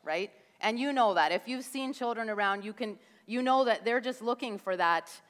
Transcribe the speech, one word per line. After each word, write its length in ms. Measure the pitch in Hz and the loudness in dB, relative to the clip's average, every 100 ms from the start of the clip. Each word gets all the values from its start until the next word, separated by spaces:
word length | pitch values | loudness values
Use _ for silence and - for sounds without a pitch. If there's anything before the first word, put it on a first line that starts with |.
right? 260 | 156 160 202 - _ - | -4 -4 -4 -10 _ -4
And 180 | 214 233 | -2 0
you 140 | 277 | 0
know 200 | 269 220 | 4 4
that. 180 | 175 156 | 4 4
If 160 | 180 226 | 2 -2
you've 160 | 254 | -8
seen 280 | 262 277 262 | -6 -6 -6
children 380 | - 240 233 220 | -4 -4 -4 -4
around, 340 | 208 202 202 | 0 0 0
you 80 | 208 | -4
can, 280 | 214 220 196 _ _ - | -8 -8 -8 _ _ -6
you 160 | 240 | 0
know 220 | 254 262 | 4 4
that 200 | 247 208 | 4 2
they're 160 | 226 247 | 0 0
just 220 | 247 247 | -2 -4
looking 360 | 226 247 247 202 | -4 -4 -6 -6
for 180 | 190 185 | -4 2
that, 340 | 170 165 - - | 2 2 -2 -14